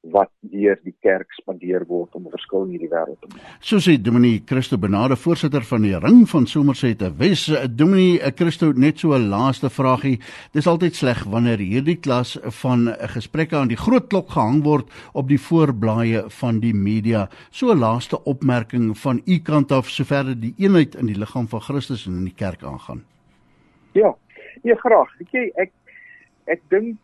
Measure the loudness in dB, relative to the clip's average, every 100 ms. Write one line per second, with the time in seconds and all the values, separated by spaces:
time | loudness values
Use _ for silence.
0 | 2 0 0 _ -12 0 0 0 -6 -2
1 | 0 0 -4 -18 -14 -12 -4 -4 -4 -6
2 | -6 -12 -14 -16 -6 -6 -4 -8 -6 -6
3 | -6 -10 -20 -20 -20 -16 -2 2 4 2
4 | 2 4 4 2 -2 -4 -2 -2 0 0
5 | 0 0 -2 -2 0 -2 -2 0 0 0
6 | 6 8 8 4 0 2 2 2 -2 -2
7 | -4 0 0 0 0 -2 -2 2 4 6
8 | 4 4 -2 -2 -2 2 0 4 2 2
9 | 0 2 2 0 0 0 -4 -2 0 0
10 | 0 -4 -6 -20 -6 -2 0 2 0 0
11 | -2 -2 -4 0 0 0 -2 -2 0 -2
12 | -2 -2 -4 -8 -12 -6 -2 0 0 -2
13 | -8 -10 -8 -6 -2 -2 -2 -2 2 2
14 | 2 -4 -4 -2 0 0 2 0 -2 -20
15 | -10 -8 0 -2 2 2 2 0 -2 0
16 | 0 -2 -4 -8 -4 -2 0 0 0 0
17 | 0 -2 -4 -10 -20 -4 2 2 2 -2
18 | -4 -8 -6 -2 0 0 -2 -2 -2 -2
19 | -4 -4 0 -2 2 0 2 0 -2 -6
20 | -2 -2 -2 -6 -8 0 4 4 2 -2
21 | -4 -4 -6 -6 -6 -8 -6 -6 -6 -8
22 | -6 -6 -6 -6 -8 -8 -12 -14 -14 -16
23 | -18 _ _ _ _ _ _ _ _ 2
24 | 2 0 _ -20 -20 -8 0 0 4 4
25 | 2 _ -8 -6 -4 -4 -6 _ _ -20
26 | -20 -20 _ _ -6 -6 _ -2 -2 -12